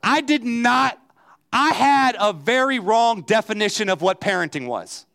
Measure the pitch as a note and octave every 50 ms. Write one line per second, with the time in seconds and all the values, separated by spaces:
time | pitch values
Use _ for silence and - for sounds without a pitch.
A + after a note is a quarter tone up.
0 | - G3+ C4 D#4 D#4 C4 D4+ C#4+ A3+ B3 A#3 A#3 A#3 A#3+ B3 B3+ C4+ C4 - -
1 | _ _ _ _ _ _ - _ _ _ - A#3 C#4 D#4 - - B3 C#4 C#4+ C#4
2 | C4+ B3+ A#3+ G3 G3+ G#3 G3 D#3 C#3 F3+ A#3+ C4 C4 C4+ C4+ B3 F#3+ F3+ A3 A3+
3 | A#3 A#3 A#3 G3+ D#3+ - G#3+ A3 G#3+ - A3 G#3 G#3+ G3+ - - G#3+ G3 F#3+ D3+
4 | D#3+ F#3+ F#3+ - - G3+ G3 F3+ F3 D3+ - D3+ B2+ B2 A#2+ G2+ E2 G2 - -
5 | - _ _